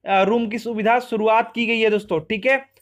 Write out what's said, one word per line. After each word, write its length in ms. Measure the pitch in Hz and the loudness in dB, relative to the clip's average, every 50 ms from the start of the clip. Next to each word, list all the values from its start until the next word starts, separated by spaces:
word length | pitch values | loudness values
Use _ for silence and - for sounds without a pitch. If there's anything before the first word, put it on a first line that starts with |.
| _ | _
अ, 160 | - 196 190 | 0 2 2
रूम 260 | 196 190 226 240 233 208 | 2 2 2 0 -2 -2
की 100 | 220 233 | -6 -8
सुविधा 400 | - 226 233 214 208 220 233 247 | -8 -6 -6 -2 0 2 2 2
शुरुआत 540 | 240 - 233 214 214 220 220 226 226 240 - | 0 -2 -4 0 2 4 4 2 2 0 -4
की 120 | 226 233 | -4 -2
गई 140 | 220 233 226 | -2 0 0
है 100 | 220 220 | 2 0
दोस्तों। 300 | 208 208 208 - 180 160 | 0 0 -2 -2 -4 -4
ठीक 260 | 156 _ 220 208 196 | -4 _ -8 -4 0
है, 180 | 262 269 269 269 _ _ _ | 0 0 0 -2 _ _ _